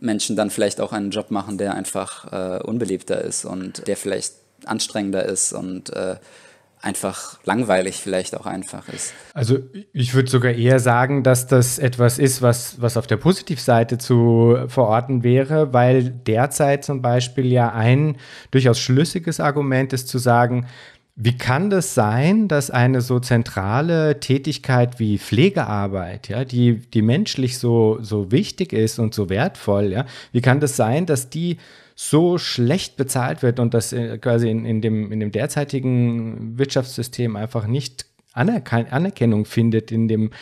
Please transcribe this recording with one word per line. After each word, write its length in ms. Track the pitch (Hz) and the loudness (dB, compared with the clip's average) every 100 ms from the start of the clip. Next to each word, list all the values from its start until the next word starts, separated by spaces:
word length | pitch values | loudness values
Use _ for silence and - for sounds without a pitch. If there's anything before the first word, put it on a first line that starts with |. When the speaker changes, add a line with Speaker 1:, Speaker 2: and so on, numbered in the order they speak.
Speaker 1:
Menschen 360 | 120 104 - 107 | -4 -2 -2 -2
dann 140 | 104 | -2
vielleicht 300 | - 101 - | 0 -2 -2
auch 120 | 104 | -4
einen 180 | 107 101 | -4 -4
Job 200 | 104 - | -6 -4
machen, 280 | 104 98 98 | -6 -6 -6
der 160 | 101 | -4
einfach, 580 | 101 95 98 95 - - | -4 -6 -6 -8 -10 -12
äh, 300 | 95 92 92 | -8 -6 -6
unbeliebter 580 | - 117 101 95 - - | -4 -4 -2 -4 -4 -4
ist 240 | - - | -4 -6
und 420 | - 92 95 - 104 | -8 -10 -10 -10 -6
der 100 | 101 | -6
vielleicht 380 | 101 95 - - _ _ | -4 -6 -6 -12 _ _
anstrengender 600 | - 110 - 110 98 95 | -8 -6 -6 -4 -4 -2
ist 280 | - 95 - | -2 -2 -4
und, 380 | 98 92 92 - | -4 -8 -10 -10
äh, 260 | 98 95 92 - - - _ _ _ | -8 -6 -8 -14 -20 -20 _ _ _
einfach 580 | 101 98 98 92 - - | -8 -4 -6 -8 -14 -10
langweilig 520 | - 107 113 92 92 - | -4 0 2 2 0 -6
vielleicht 400 | 101 92 90 - | -4 -4 -4 -8
auch 80 | |
einfach 460 | 98 92 92 - - | -10 -10 -10 -14 -14
ist. 240 | - - - - | -12 -12 -14 -14
Speaker 2:
Also 260 | - 117 131 - 196 - | -4 0 0 -2 -16 -10
ich 180 | - 123 | -4 0
würd 160 | 127 123 | 0 2
sogar 240 | 127 123 | 2 2
eher 280 | 117 120 131 | 2 4 4
sagen, 420 | 123 120 131 143 | 4 2 2 2
dass 240 | 127 127 123 | 4 2 4
das 320 | 131 123 - | 4 4 0
etwas 400 | 131 123 120 127 | -2 2 2 4
ist, 240 | 139 127 | 2 2
was, 360 | 123 120 - - | 2 2 -2 -4
was 200 | 120 117 | -2 -2
auf 80 | - | -2
der 100 | 107 | 0
Positivseite 800 | 165 190 - 139 - 117 117 120 | 2 0 -2 -4 2 2 2 -2
zu 640 | - 120 117 117 117 123 127 | 2 4 6 6 6 4 2
verorten 540 | 131 110 113 127 131 | 0 2 2 0 0
wäre, 500 | 120 127 135 156 147 | 2 2 2 2 2
weil 380 | 123 123 131 127 | 4 4 4 2
derzeit 760 | 123 - 110 139 - 143 143 | -4 -2 0 0 2 2 0
zum 160 | 147 135 | -2 -4
Beispiel 460 | 123 123 123 - 127 | 0 0 -2 -2 2
ja 260 | 123 117 | 4 2
ein 460 | 113 113 131 151 139 - - - | 2 4 4 2 -2 -10 -20 -2
durchaus 280 | 131 127 117 | 2 4 2
schlüssiges 600 | - 127 165 185 165 156 | 2 2 2 -2 -6 -2
Argument 540 | 147 143 139 131 131 | -2 0 0 0 0
ist 140 | 127 - | -4 -4
zu 100 | 127 | -2
sagen, 480 | 123 120 120 123 123 - - - _ - | 2 4 4 0 -4 -10 -20 -20 _ -2
wie 220 | 113 123 | 0 0
kann 320 | - 135 202 | 0 0 2
das 240 | 190 - | 0 0
sein, 540 | - 107 117 156 214 202 | 0 2 2 2 2 2
dass 220 | 147 135 | 0 0
eine 300 | 127 123 131 | 2 2 2
so 200 | 123 123 | 2 0
zentrale 960 | 123 117 117 - 95 120 165 165 156 147 | 2 0 0 -2 -2 0 0 2 2 0
Tätigkeit 800 | - 160 151 135 - 127 123 - | 0 0 0 -6 0 2 2 0
wie 200 | 107 101 | -2 -2
Pflegearbeit, 1120 | - 107 190 196 107 104 101 95 87 101 - | 0 2 2 2 -2 -2 -2 -4 -8 -10 -8
ja, 160 | 110 | -6
die, 360 | 131 123 120 113 - | -4 2 4 4 0
die 120 | 113 | 0
menschlich 560 | 107 143 - - 127 123 | 2 2 0 -2 -4 -2
so, 400 | 120 117 110 110 | 0 4 4 2
so 320 | 107 107 95 | -2 -4 0
wichtig 400 | 127 123 - 185 | 0 0 -4 -4
ist 260 | 110 110 - | 0 0 0
und 160 | 110 | -2
so 160 | 110 92 | -2 -2
wertvoll, 640 | 98 175 - - 101 101 | 0 -2 -4 -2 0 0
ja, 140 | 98 - - - | -2 -6 -10 -4
wie 80 | 123 | 0
kann 180 | 127 139 | 2 2
das 160 | 147 | 2
sein, 320 | - 110 143 175 | 0 0 0 0
dass 240 | 131 123 | -2 -4
die 280 | 156 175 170 - - _ | -6 -4 -6 -10 -20 _
so 420 | - - 151 175 175 | -14 0 4 4 2
schlecht 580 | - - 120 180 - - | -2 -2 0 0 -4 -6
bezahlt 480 | 127 131 131 156 | -4 -2 -4 0
wird 160 | 123 123 | 0 2
und 140 | 117 | 2
dass, 180 | 117 - | 0 -2
äh, 260 | 123 117 113 | -4 -6 -4
quasi 320 | 127 117 117 | 0 2 2
in, 140 | 113 | -2
in 160 | 117 110 | -2 -2
dem, 320 | 110 107 104 | 0 -2 -2
in 80 | 107 | -4
dem 100 | 104 | -4
derzeitigen 1300 | 101 151 151 143 139 131 123 120 117 113 110 113 117 | -2 -4 -4 -4 -2 0 2 2 0 -6 -8 -8 -4
Wirtschaftssystem 800 | 135 139 127 - 120 - 120 104 | -2 0 -4 -6 -8 -4 -4 -4
einfach 320 | 113 117 107 | -6 -4 -2
nicht 380 | 135 127 - - _ _ | -4 -4 -12 -20 _ _
Anerkan-, 580 | - 190 226 - 117 117 | -2 0 0 -2 -2 0
Anerkennung 540 | 131 185 - 117 107 | -2 -2 0 2 2
findet 480 | 107 - 117 110 110 | 0 0 2 2 0
in 160 | 113 113 | -2 0
dem, 220 | 110 110 - | 0 -2 -6